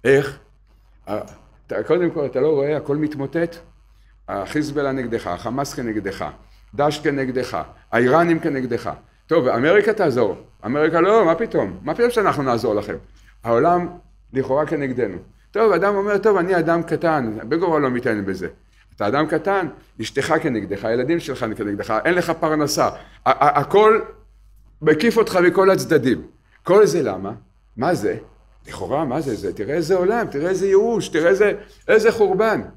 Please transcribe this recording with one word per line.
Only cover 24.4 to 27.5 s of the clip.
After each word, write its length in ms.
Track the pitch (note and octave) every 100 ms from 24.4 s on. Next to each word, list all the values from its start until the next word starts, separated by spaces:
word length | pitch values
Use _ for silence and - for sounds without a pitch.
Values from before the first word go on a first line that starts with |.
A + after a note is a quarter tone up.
| _ - - _
מקיף 340 | D3+ D3+ A#3 A3
אותך 200 | G#3+ F#3
מכל 340 | F3 F3 F#3+
הצדדים." 520 | F#3 B2 D#3 B2+ G2 - _ _ _
כל 240 | - F#3+ G#3
זה 160 | E3
למה? 300 | B2 F#2 G2 A#2 _